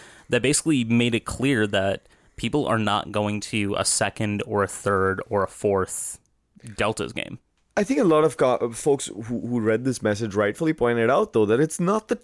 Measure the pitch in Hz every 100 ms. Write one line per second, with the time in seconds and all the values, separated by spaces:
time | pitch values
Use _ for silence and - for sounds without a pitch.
0 | - - - 120 127 147 160 139 113 117
1 | 120 113 - - 135 120 104 101 98 -
2 | - _ _ - 117 147 104 110 104 104
3 | - 104 104 104 - 110 98 98 101 -
4 | 101 - 107 104 - 104 98 - 101 98
5 | 95 95 - 101 95 - 104 98 92 -
6 | - - _ _ _ _ 120 104 107 -
7 | 67 - - - _ _ _ - 208 285
8 | 196 156 156 - 131 123 117 117 156 139
9 | - 101 117 117 120 120 110 110 131 120
10 | 110 104 113 98 104 - 160 160 120 117
11 | 113 151 220 113 104 117 156 - 175 214
12 | - 226